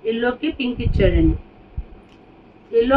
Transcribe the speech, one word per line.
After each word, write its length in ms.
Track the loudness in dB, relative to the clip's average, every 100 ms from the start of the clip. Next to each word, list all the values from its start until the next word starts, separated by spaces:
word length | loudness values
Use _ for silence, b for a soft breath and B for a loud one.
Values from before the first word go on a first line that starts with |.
| -4
ఎల్లోకి 380 | -2 -2 -2 -6 -4
పింక్ 200 | -6 -2
ఇచ్చాడండి. 500 | -2 2 2 4 2 0 -8 -20 -14 -14 -14 -20 -20 -20 -20 -20 -20 -20 -2 0
ఎల్లో 180 | 4